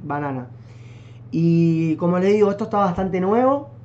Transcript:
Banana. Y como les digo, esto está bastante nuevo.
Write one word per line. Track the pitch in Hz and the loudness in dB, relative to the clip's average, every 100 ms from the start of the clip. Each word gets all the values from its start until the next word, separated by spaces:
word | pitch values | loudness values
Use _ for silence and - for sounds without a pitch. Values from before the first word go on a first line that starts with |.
| 147 | -8
Banana. | 143 143 131 123 - - - - - - - - | -6 -6 -8 -12 -16 -20 -20 -20 -20 -20 -20 -8
Y | 160 170 165 165 160 165 156 | 0 2 4 2 2 0 0
como | 175 180 | 0 2
les | 190 | 2
digo, | 214 202 | 4 2
esto | 196 220 | 0 -2
está | 208 | 0
bastante | 196 175 190 180 | 0 0 -2 -2
nuevo. | 185 226 262 285 - - | 0 2 2 2 -4 -18